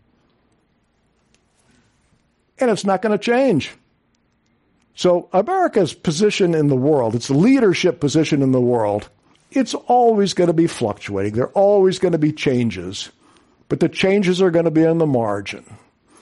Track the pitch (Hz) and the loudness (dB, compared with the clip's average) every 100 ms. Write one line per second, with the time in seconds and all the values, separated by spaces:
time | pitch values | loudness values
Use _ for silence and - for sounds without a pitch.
0 | _ _ _ _ _ _ _ _ _ _ | _ _ _ _ _ _ _ _ _ _
1 | _ _ _ _ _ _ _ _ _ _ | _ _ _ _ _ _ _ _ _ _
2 | _ _ _ _ _ - 254 190 196 190 | _ _ _ _ _ -4 -2 0 0 0
3 | 220 208 - 240 269 156 - - _ _ | 0 -2 0 0 2 0 -2 -12 _ _
4 | _ _ _ _ _ _ _ _ _ - | _ _ _ _ _ _ _ _ _ -2
5 | 180 175 - 185 233 381 349 233 170 - | 0 0 0 -2 0 0 0 0 -2 -4
6 | - 151 208 - 180 160 147 131 139 147 | -6 0 0 2 0 2 0 2 2 2
7 | 113 117 - 139 220 269 220 160 180 - | 0 -2 -2 2 4 4 2 2 -2 -2
8 | 147 147 143 147 135 131 123 120 104 104 | -2 0 0 0 2 2 2 0 0 -4
9 | - _ _ _ _ 269 240 - - 247 | -8 _ _ _ _ -4 -4 -4 0 2
10 | 233 214 196 - 175 165 165 - 110 - | 2 2 0 0 0 2 0 -2 -6 -6
11 | - 98 101 107 - - 202 202 190 180 | -8 -6 -4 -4 -4 0 2 4 2 0
12 | 214 165 151 151 151 123 117 92 90 101 | -2 0 -2 -2 -2 0 -2 -6 -10 -12
13 | - _ _ _ _ _ - 143 143 - | -14 _ _ _ _ _ -8 -2 -2 -2
14 | 190 202 180 180 190 170 165 156 160 165 | 0 0 0 0 2 2 0 2 2 2
15 | 156 123 110 101 98 85 - 107 _ _ | 0 0 -2 -4 -8 -14 -18 -20 _ _
16 | _ - | _ -20